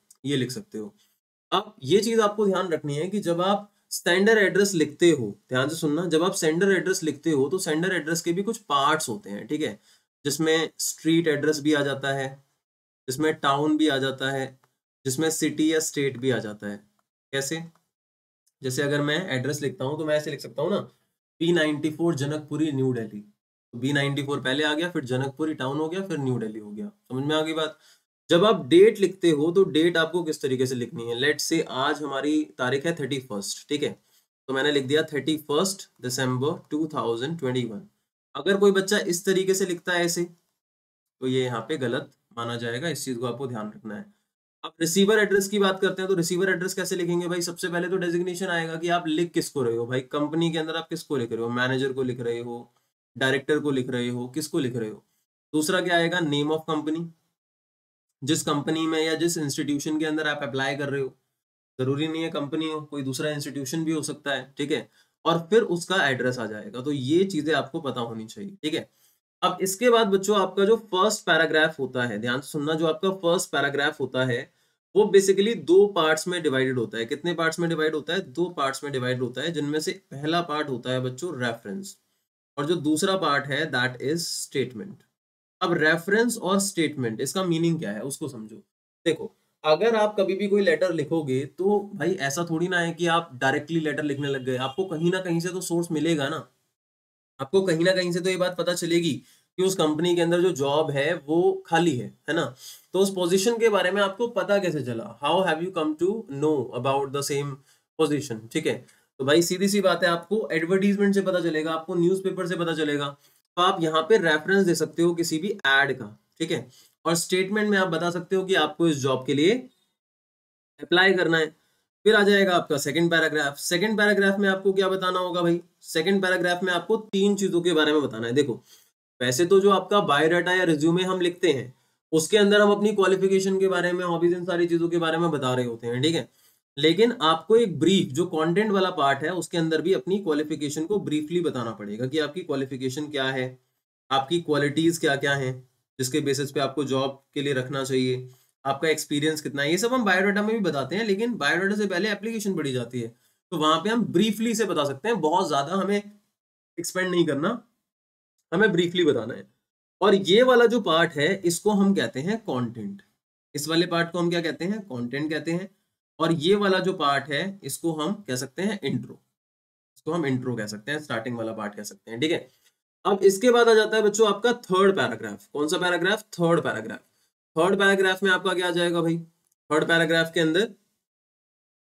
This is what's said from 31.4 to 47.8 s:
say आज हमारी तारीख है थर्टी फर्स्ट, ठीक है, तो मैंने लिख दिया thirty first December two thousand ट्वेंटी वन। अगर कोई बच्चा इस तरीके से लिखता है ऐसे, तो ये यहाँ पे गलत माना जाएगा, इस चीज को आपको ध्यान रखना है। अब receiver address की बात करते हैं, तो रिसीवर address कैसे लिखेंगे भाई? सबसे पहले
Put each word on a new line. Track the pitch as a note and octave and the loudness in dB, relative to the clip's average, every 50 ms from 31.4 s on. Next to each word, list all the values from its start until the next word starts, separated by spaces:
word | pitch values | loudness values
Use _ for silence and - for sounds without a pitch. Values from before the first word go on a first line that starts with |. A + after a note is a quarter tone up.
| - | -2
say | - E3 E3 - - | -2 0 0 -2 -2
आज | - - C#3 D3 D3+ D3 D3+ | -4 -2 -2 -2 -2 -2 -6
हमारी | - C3+ C3+ C3+ D3 D3+ D3+ D3+ - - | -6 -4 -2 -2 0 0 0 -2 -4 -4
तारीख | - B2+ B2 C#3 C#3 C#3+ | -4 -2 -2 0 0 -2
है | E3+ E3 | -2 -4
थर्टी | D#3+ C#3 B2 C#3 C3 | -4 -4 -4 -4 -6
फर्स्ट, | B2+ - G#2 G2+ G2 - - - - - | -6 -6 -8 -8 -8 -8 -10 -10 -6 -4
ठीक | D3 D3 D3 | -4 -2 -2
है, | A2 G2+ - _ _ _ _ _ _ _ _ _ - | -4 -4 -8 _ _ _ _ _ _ _ _ _ -4
तो | C3 | -2
मैंने | C3 C3+ D3 | 0 0 2
लिख | D3 C#3 C3 | 2 0 2
दिया | B2+ D3 D#3 D#3+ | 2 2 0 0
thirty | - D3+ C#3 B2+ D#3 D#3 D3+ | 0 -4 -4 -2 -2 -4 -4
first | - - C#3+ D#3+ F#3+ F#3+ - - - - _ _ | -4 -2 0 0 0 0 -2 -6 -12 -20 _ _
December | B2 B2+ B2+ C3+ C3 B2+ B2+ B2 C3+ D3+ F3+ - - _ | -8 -6 -4 -2 -2 0 0 0 -2 -2 -4 -6 -8 _
two | D#3 D3+ D#3+ D#3 C#3+ | -6 -4 -4 -4 -4
thousand | B2+ A2+ A#2 A#2 A2+ C3 D3+ E3+ E3+ | -4 -2 -2 -2 -2 -4 -6 -6 -4
ट्वेंटी | C3+ B2+ B2+ B2+ A#2+ | -4 -4 -2 -2 -4
वन। | A2 G#2 G2+ - - _ _ _ _ _ _ _ _ - | -4 -8 -12 -14 -18 _ _ _ _ _ _ _ _ -12
अगर | C#3 - F#3 G3 | -4 -2 0 2
कोई | G3 G3+ G3+ | 4 6 6
बच्चा | F#3+ F#3+ F#3+ G3 G#3 G3 - | 6 4 2 0 0 0 0
इस | E3+ E3+ - - | -2 -4 -2 0
तरीके | F#3+ F3+ F#3 F#3+ F#3+ F#3+ | 0 0 2 2 0 0
से | G3 G3 | 0 -2
लिखता | F3+ F3 F3 - F#3 F3+ | -2 -4 -4 -4 -2 0
है | F3 F3 | 0 0
ऐसे, | E3+ - F3 F3 | 0 0 -2 -4
तो | E3+ - _ _ _ _ _ _ _ _ _ _ _ _ _ _ _ _ _ C3 | -6 -8 _ _ _ _ _ _ _ _ _ _ _ _ _ _ _ _ _ -4
ये | C3 C3 C3 B2+ | -2 0 0 0
यहाँ | B2 A#2+ A2+ | -2 -4 -6
पे | A2+ - D#3 C3+ | -6 -6 -4 -4
गलत | C3 A#2 B2 D3 - - _ _ _ _ _ | -2 -2 -2 -4 -6 -8 _ _ _ _ _
माना | A#2+ A#2 A#2+ A#2+ | -8 -6 -6 -6
जाएगा, | A#2 A#2+ A#2 A#2 B2 E3+ E3 | -6 -6 -6 -6 -4 -4 -4
इस | C#3 - - | -6 -6 -6
चीज | C3+ B2 | -6 -6
को | A#2 B2+ | -4 -4
आपको | A#2+ A2+ A#2 - | -6 -6 -6 -8
ध्यान | - A#2+ A2 G#2+ G#2+ G#2+ | -8 -8 -8 -8 -10 -12
रखना | - - G#2+ G#2 | -14 -14 -12 -12
है। | G#2 G2+ - _ _ _ _ _ _ _ _ _ _ - | -12 -14 -16 _ _ _ _ _ _ _ _ _ _ -16
अब | D#3+ - - | -16 -8 -4
receiver | E3 E3 E3 G3 G3 G3+ A3 G#3+ | -4 0 2 4 4 4 4 4
address | G#3 F#3+ G3 G3+ G3 | 4 4 2 2 0
की | - G#3+ G3+ | 0 0 2
बात | G3 F#3+ F#3+ - | 2 2 2 0
करते | G3 F3+ F3+ F#3+ | -2 -2 -2 -2
हैं, | F#3 F#3 | -2 0
तो | F#3+ | 0
रिसीवर | E3+ E3 E3+ F3+ F3 G3 F#3 | 0 0 0 0 0 0 0
address | F3 E3+ F3+ F#3+ - | 0 -2 -4 -6 -6
कैसे | F#3+ F3 - F#3 | -6 -6 -4 -4
लिखेंगे | F3 E3+ E3+ F3 F3 F3 | -4 -2 -2 -2 -2 -2
भाई? | E3+ F3+ F3 E3+ | -2 -4 -4 -4
सबसे | F3 E3+ - F#3 | -6 -6 -6 -6
पहले | F3 F3 F3 | -4 -2 -4